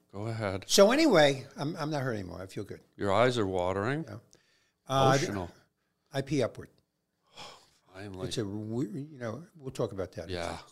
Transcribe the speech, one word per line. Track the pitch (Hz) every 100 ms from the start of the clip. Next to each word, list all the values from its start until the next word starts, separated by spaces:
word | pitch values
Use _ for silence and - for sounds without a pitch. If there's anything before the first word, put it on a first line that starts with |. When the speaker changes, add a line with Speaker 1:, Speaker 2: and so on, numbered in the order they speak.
| _
Speaker 1:
Go | 98 110
ahead. | 110 104 95 -
Speaker 2:
So | - 202
anyway, | 277 330 180 147 135 - -
I'm, | 147 170
I'm | 151
not | 151
hurt | 131
anymore. | 107 92 85
I | 98
feel | -
good. | 101 90 _ -
Speaker 1:
Your | 101
eyes | 98 127 123
are | 98
watering. | 92 90 95 107 147 160
Speaker 2:
Yeah. | 107 - _ _ _ _ _ -
Uh, | 135 135 139
Speaker 1:
Emotional. | - 101 87 - _ _ _ _ _
Speaker 2:
I | 135
pee | 139 147
upward. | 110 - - _ _ _ _ _ _ -
Speaker 1:
<sighs> | - - _ _ _
Finally. | 92 101 92 92
Speaker 2:
It's | 127
a | 101
we-, | 107 107 117 185
you | 170 151 139
know, | 117 120 175 160
we'll | 135
talk | 131 123
about | 98 90
that. | - 85
Speaker 1:
Yeah, | 90 85 82 -